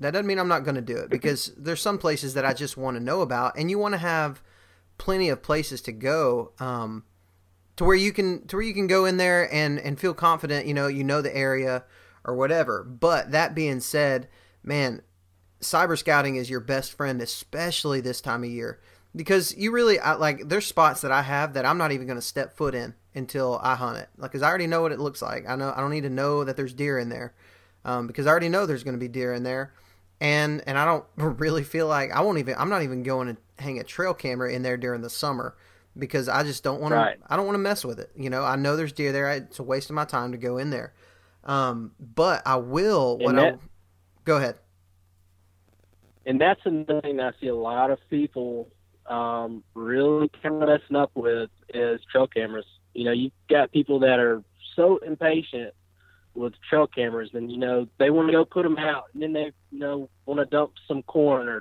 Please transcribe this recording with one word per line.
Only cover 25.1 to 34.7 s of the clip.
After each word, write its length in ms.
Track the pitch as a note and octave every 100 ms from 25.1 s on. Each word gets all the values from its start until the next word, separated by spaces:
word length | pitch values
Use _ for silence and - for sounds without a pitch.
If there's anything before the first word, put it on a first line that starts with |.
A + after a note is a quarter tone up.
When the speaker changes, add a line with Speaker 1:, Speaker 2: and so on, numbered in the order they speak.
| -
Speaker 1:
like. 260 | - A#2+ -
I 60 |
know, 180 | C3 C3+
I 60 | C3
don't 100 | C#3
need 100 | D3+
to 80 | C#3
know 320 | C3 C#3+ D3
that 120 | C3+ C3
there's 180 | C3
deer 240 | B2 C#3+ C3
in 100 | A#2+
there, 260 | A#2+ B2 _ _ - _ _
um, 220 | - B2 A#2
because 200 | A#2 C#3+
I 40 |
already 180 | E3 E3+
know 180 | F#3 F#3+
there's 180 | C3
gonna 140 | C3 B2
be 100 | B2
deer 240 | B2+ B2
in 80 | B2
there. 300 | B2+ C3 C#3 _ _ _ _ -
And, 420 | D3 D3 D3+ D3+ -
and 120 | C#3
I 60 |
don't 200 | D#3 D#3+ - -
<laughs> 240 | D3+ B2
really 240 | D#3 D#3+
feel 240 | C#3+ D#3+ D#3
like, 240 | D3 C3+
I 80 | C#3
won't 180 | G3+ E3
even, 160 | B2+ B2+
I'm 120 | D#3+
not 140 | G3+
even 200 | C#3+ B2+
going 320 | B2 C3 B2
to 20 | A2 _ -
hang 180 | C#3 B2+
a 40 |
trail 300 | - - F3+
camera 380 | E3+ C#3 B2 B2+
in 100 | B2+
there 140 | B2+